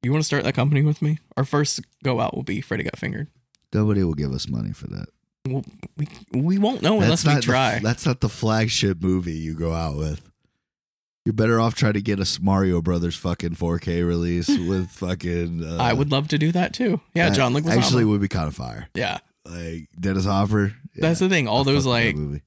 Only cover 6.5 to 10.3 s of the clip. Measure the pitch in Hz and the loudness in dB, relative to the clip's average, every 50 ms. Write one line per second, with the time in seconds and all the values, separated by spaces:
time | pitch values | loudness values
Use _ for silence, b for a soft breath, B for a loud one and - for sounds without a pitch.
6.5 | 190 196 202 220 262 - - 160 214 220 196 110 165 170 - 151 143 139 120 - | 2 4 2 2 0 2 2 2 4 4 4 4 4 4 4 4 4 4 4 2
7.5 | - 131 131 117 110 113 104 110 120 - - 123 123 - - 110 - - - 110 | 2 4 2 2 0 0 0 0 0 0 0 -2 0 0 -2 -2 -2 0 0 2
8.5 | 110 110 110 110 - - - 101 95 82 85 92 92 92 90 87 80 78 80 80 | 2 2 2 0 0 0 2 0 0 2 0 2 2 2 0 -2 -6 -6 -6 -6
9.5 | 80 78 82 82 82 82 82 80 71 73 78 76 76 - - - | -6 -4 -2 -2 -2 -2 -2 -4 -2 -2 -4 -4 -4 -6 -10 -18